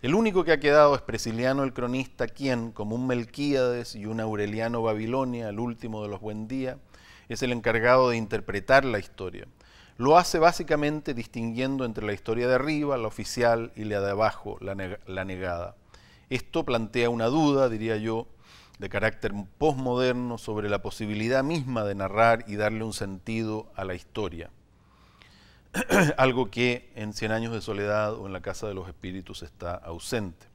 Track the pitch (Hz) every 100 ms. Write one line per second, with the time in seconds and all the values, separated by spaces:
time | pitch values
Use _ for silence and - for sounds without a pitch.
0 | 123 180 226 185 170 156 143 147 147 135
1 | - 113 120 113 127 135 135 123 123 127
2 | 127 - 117 - 139 123 113 107 104 113
3 | 127 123 113 - 147 139 127 123 117 110
4 | 104 113 110 107 104 107 113 117 113 107
5 | 110 131 131 120 110 101 120 113 120 110
6 | 104 98 107 107 110 131 131 131 - -
7 | - - _ 117 127 120 113 113 117 131
8 | 127 117 107 110 - 101 98 135 135 107
9 | 98 - 92 98 98 _ - - - -
10 | 123 165 175 170 165 170 - 151 147 151
11 | 151 123 117 120 113 113 131 139 123 110
12 | 104 101 - 113 123 127 143 151 147 131
13 | 110 - 104 - 120 117 113 - 107 104
14 | 98 101 107 - 104 101 98 98 92 101
15 | - 95 95 92 92 87 90 - _ -
16 | - - _ 131 - 165 156 120 110 123
17 | 120 120 113 151 151 139 131 110 113 107
18 | 110 113 - - - - - - 101 104
19 | 107 - 110 101 95 - 151 135 131 123
20 | 127 123 123 117 - 107 104 101 101 -
21 | 107 104 113 131 135 165 131 123 104 98
22 | 95 104 117 113 104 104 107 110 110 104
23 | 101 95 - 113 110 110 - - 95 92
24 | - - 98 85 82 - _ _ _ _
25 | _ _ - - - - _ - - 202
26 | 160 - 131 123 127 117 123 123 - 127
27 | 107 104 110 110 117 113 98 101 101 104
28 | 107 113 98 95 92 - 110 95 92 87
29 | 95 92 90 90 82 - 90 87 82 85
30 | - 120 98 80 -